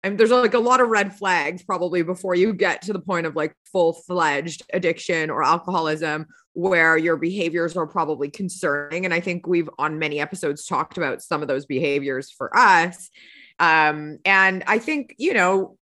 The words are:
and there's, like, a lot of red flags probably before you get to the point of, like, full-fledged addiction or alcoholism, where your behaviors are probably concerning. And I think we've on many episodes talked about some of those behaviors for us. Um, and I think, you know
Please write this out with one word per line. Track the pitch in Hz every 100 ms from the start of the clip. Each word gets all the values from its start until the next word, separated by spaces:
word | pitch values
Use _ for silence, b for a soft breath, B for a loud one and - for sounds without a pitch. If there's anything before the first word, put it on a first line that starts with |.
and | 196 202
there's, | 220
like, | 247 240 240
a |
lot | 240 254
of | 240
red | 220 202 185
flags | 196 175 147 175
probably | - 180 175 175
before | 170 180 190 180
you | 208
get | 196 196 156
to | 185
the | 208
point | - 175 165
of, | 156
like, | 151 _ _
full-fledged | 190 165 160 - 180 160 143 165 151 -
addiction | 185 170 160 - 160 156
or | 131
alcoholism, | 139 165 165 180 160 156 160 151 156 b b
where | - 185 175 160 160
your | 165 165
behaviors | 165 196 170 170 170 175
are | 156
probably | - 151 151 143
concerning. | 143 190 - 170 143 143 165 185
And |
I | 170
think | 175 175 170
we've | 175 156 -
on | 151 156
many | 156 147
episodes | 147 190 156 147 -
talked | 147 160 -
about | 147 -
some | - 151
of | 147
those | 135 143
behaviors | 131 151 143 139 131 139
for | - 135 220
us. | 233 180 175 175 - B B B B -
Um, | 170 160 151 151 151 151 196
and | 196 190 185 -
I | 214
think, | 233 302 254 -
you | 311
know | 233 180 196 190 _